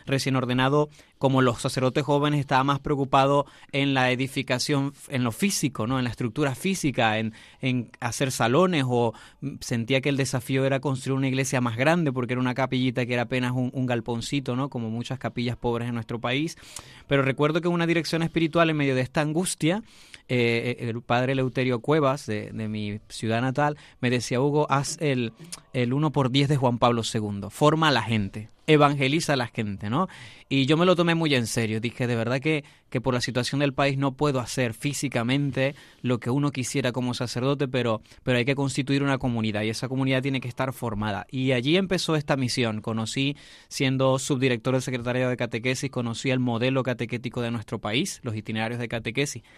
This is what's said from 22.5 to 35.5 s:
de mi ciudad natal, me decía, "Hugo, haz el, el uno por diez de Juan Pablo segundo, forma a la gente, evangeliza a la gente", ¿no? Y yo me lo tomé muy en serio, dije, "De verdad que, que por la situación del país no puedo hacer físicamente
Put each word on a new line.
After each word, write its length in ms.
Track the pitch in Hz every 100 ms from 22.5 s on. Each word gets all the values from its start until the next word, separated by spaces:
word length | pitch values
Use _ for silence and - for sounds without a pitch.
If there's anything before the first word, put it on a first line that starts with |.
de 160 | 110 110
mi 320 | 107 104 104 -
ciudad 320 | - 110 113
natal, 360 | 131 131 147 151 - -
me 100 | 123
decía, 300 | 123 - 123
"Hugo, 260 | 143 147 147
haz 260 | 139 131 -
el, 320 | 151 127 113 - 160 - _
el 180 | 131 123
uno 200 | 135 156
por 200 | 143 127
diez 160 | 135 139
de 80 | 147
Juan 220 | 127 120
Pablo 260 | 123 117
segundo, 460 | 110 113 104 101 101
forma 400 | - 147 160 160
a 20 |
la 120 | 123
gente, 460 | 107 110 98 107 107 - -
evangeliza 640 | 151 143 143 135 160 156
a 40 | 135
la 100 | 120
gente", 420 | - 104 98 104
¿no? 180 | 131 185 - - - -
Y 140 | 135 135
yo 120 | 156
me 80 | 180
lo 80 | 175
tomé 180 | 170
muy 200 | 165 160
en 140 | 131 110
serio, 320 | - 110 110
dije, 280 | 117 - 120
"De 80 | 117
verdad 240 | 110 135
que, 240 | 151 151 - - _
que 120 | 123
por 120 | 127
la 80 | 123
situación 380 | 120 120 120 139
del 140 | 143
país 260 | 127 139 135
no 140 | 139
puedo 260 | 131 147 131
hacer 340 | 110 - 123
físicamente 1040 | 110 143 - 139 120 117 139 143